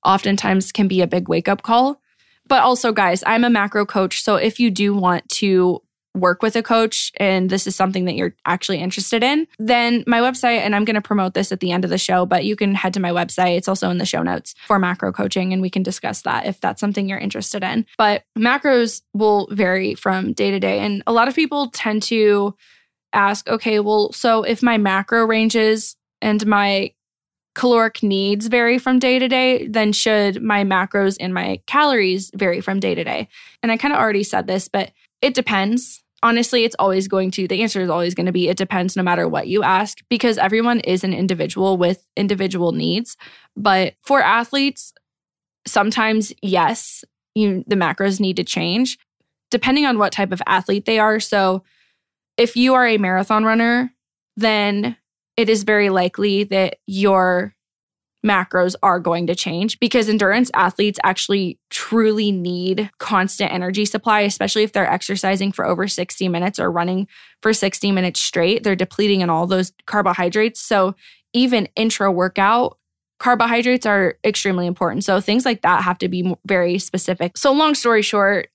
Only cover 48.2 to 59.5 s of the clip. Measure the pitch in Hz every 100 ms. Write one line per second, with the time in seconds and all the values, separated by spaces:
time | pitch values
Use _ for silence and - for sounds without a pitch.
48.2 | 196 185 175 - 170 190 254 - _ _
49.2 | _ _ _ 240 240 277 294 233 202 -
50.2 | 196 185 - 185 185 202 196 220 214 214
51.2 | - 208 190 190 _ _ _ _ _ _
52.2 | _ - 233 240 247 262 247 220 190 185
53.2 | 196 214 220 220 233 240 254 _ _ _
54.2 | _ - 220 214 208 202 214 233 _ _
55.2 | _ - 220 220 202 214 202 190 180 -
56.2 | 202 196 202 196 190 - - 190 202 190
57.2 | 185 180 202 _ _ _ _ _ _ _
58.2 | 214 196 185 185 180 185 202 180 175 170
59.2 | 170 175 -